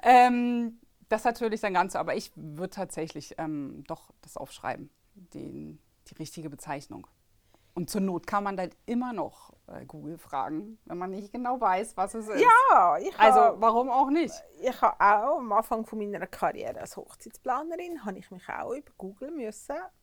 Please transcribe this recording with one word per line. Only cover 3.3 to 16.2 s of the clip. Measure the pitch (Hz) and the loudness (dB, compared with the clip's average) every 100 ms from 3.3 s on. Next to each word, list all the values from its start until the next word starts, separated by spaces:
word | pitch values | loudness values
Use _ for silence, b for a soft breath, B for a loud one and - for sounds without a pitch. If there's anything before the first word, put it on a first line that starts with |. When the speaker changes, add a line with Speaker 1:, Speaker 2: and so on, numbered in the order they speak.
| - | -10
Speaker 1:
ähm, | 160 151 139 - 147 | -8 -6 -8 -12 -14
doch | 160 _ _ | -14 _ _
das | - - | -18 -16
aufschreiben, | 180 - 113 - - _ _ | -14 -12 -10 -10 -12 _ _
den, | 208 180 147 143 139 151 156 _ _ _ | _ -20 -16 -14 -14 -16 -18 _ _ _
die | - | -16
richtige | 156 - 156 | -16 -14 -14
Bezeichnung. | 139 - 143 - - - _ _ _ _ _ _ - | -16 -12 -12 -12 -20 -20 _ _ _ _ _ _ -10
Und | 175 | -6
zur | 214 | -4
Not | 190 175 - | -2 -4 -4
kann | 208 | -4
man | 202 190 | -4 -6
dann | 180 _ - | -8 _ -8
immer | 240 247 | -6 -6
noch, | 220 156 _ - _ - | -6 -8 _ -20 _ -20
äh, | - 131 | -18 -16
Google | 156 147 160 | -16 -14 -16
fragen, | - 143 123 156 208 220 - | -10 -6 -6 -6 -10 -18 -14
wenn | 175 | -10
man | 185 | -10
nicht | 190 202 | -10 -12
genau | 240 247 254 | -8 -6 0
weiß, | 220 185 220 - | 0 0 -2 -4
was | 196 226 | -4 -4
es | 214 | -6
ist. | 214 | 4
Speaker 2:
Ja, | 480 466 523 311 180 160 | 8 8 8 8 6 2
ich | 294 - | -4 6
Speaker 1:
Also, | 220 254 | 8 8
Speaker 2:
ha-, | 233 185 | 6 4
Speaker 1:
warum | 226 226 262 | 2 2 2
auch | 254 269 | 2 2
nicht? | 302 277 - - - | 2 -2 -6 -20 -6
Speaker 2:
ich | 254 247 | -6 2
ha | 233 - | 0 4
auch | 196 208 233 330 | 4 6 2 -2
am | 240 | 0
Anfang | 202 220 226 220 | 0 0 -4 -4
von | 220 | -8
meiner | 208 196 | -6 -6